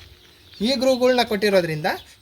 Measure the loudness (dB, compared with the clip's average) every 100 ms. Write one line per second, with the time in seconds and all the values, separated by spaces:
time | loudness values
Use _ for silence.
0 | -20 -20 -20 -20 -20 -6 -4 0 0 2
1 | 2 2 0 0 2 2 0 -2 -4 -6
2 | -10 -14